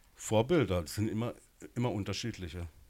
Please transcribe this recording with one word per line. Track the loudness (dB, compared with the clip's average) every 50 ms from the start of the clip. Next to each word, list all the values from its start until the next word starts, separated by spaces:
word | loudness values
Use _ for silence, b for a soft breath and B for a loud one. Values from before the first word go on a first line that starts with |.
| -20 -20 _
Vorbilder, | -10 -2 2 4 4 4 6 4 4 4 4 2 0
das | 0 -2 -2
sind | -2 0 0
immer, | 0 -2 -2 -4 -6 -10 -16 _ _ -20 -18 -10 -4
immer | -2 -2 0
unterschiedliche. | 0 -2 -2 -4 -4 -4 -4 -6 -6 -6 -8 -8 -8 -8 -8 -10 -12 -16 -20 -20